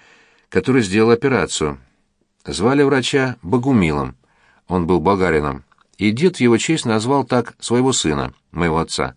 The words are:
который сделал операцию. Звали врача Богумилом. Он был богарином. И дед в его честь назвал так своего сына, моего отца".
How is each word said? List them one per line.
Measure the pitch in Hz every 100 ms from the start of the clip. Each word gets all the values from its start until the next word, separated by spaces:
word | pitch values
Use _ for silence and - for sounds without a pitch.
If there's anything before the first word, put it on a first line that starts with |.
| _ _ _ _ _
который | - - 131
сделал | 98 104 113
операцию. | 117 139 120 78 - 76 67 _ _ _ _ _ _ -
Звали | 71 110 143
врача | 139 135 - 139 131 -
Богумилом. | 85 123 131 120 82 73 65 64 _ _ _ _ -
Он | 90 82
был | 87
богарином. | 82 98 90 78 73 67 - _ _ -
И | 104
дед | 113 180 -
в |
его | 123 113
честь | - 160 123
назвал | 110 113 139
так | 127 123 117 -
своего | - 120 131
сына, | 120 80 71 64 - _
моего | 78 85 80
отца". | 82 - 65